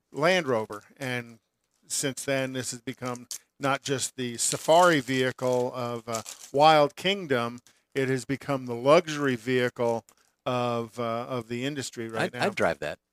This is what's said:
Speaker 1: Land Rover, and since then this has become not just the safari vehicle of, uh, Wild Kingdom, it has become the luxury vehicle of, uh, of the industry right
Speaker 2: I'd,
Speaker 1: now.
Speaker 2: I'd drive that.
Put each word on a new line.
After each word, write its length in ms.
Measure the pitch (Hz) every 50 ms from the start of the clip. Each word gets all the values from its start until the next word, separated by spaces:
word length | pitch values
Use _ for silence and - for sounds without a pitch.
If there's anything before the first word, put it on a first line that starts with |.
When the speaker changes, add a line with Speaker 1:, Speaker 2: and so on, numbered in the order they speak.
| _ _
Speaker 1:
Land 360 | - 139 147 170 185 185 165 131
Rover, 340 | 127 110 110 - 104 104 - _ _ -
and 400 | 143 127 123 123 117 117 117 113 _ _ _ _ _ _ _ _ _ -
since 360 | - - - 139 127 - -
then 280 | - 135 135 135 131 131
this 180 | 131 120 -
has 100 | - 120
become 460 | - - 123 - 123 127 123 123 123 - - - - _ _ -
not 240 | 139 139 135 139 -
just 320 | - 139 127 - - -
the 220 | - 127 123 117 113
safari 640 | - - - 131 - - 156 170 185 175 165 147
vehicle 720 | 123 117 131 131 127 131 120 - 131 127 127 123 123 127 127
of, 340 | 127 123 120 120 117 113 120
uh, 140 | 117 110 107 - - - - -
Wild 440 | - 135 147 156 160 151 147 143 -
Kingdom, 640 | - - 185 196 202 185 147 135 120 117 117 120 123 - _ _ _ _ _ _
it 160 | 139 135 127
has 160 | 131 131 117
become 400 | - 139 123 - - 143 135 127
the 80 | 123 120
luxury 640 | 117 120 135 151 175 175 156 151 147 143 139 127
vehicle 680 | 117 107 123 131 127 123 123 - - 123 117 117 113 - _ _ _ _ _ _ _ _
of, 520 | 131 127 123 120 120 120 117 117 113 - 123
uh, 260 | 120 117 113 117 120 135
of 200 | 135 127 110 110
the 160 | 120 120 127
industry 420 | 139 151 139 123 - - 123 113 113
right 140 | 113 113 151
Speaker 2:
I'd, 100 | 185 -
Speaker 1:
now. 120 | 123 139
Speaker 2:
I'd 100 | 196 202
drive 240 | - 107 90 80 -
that. 180 | 76 73 85 - _ _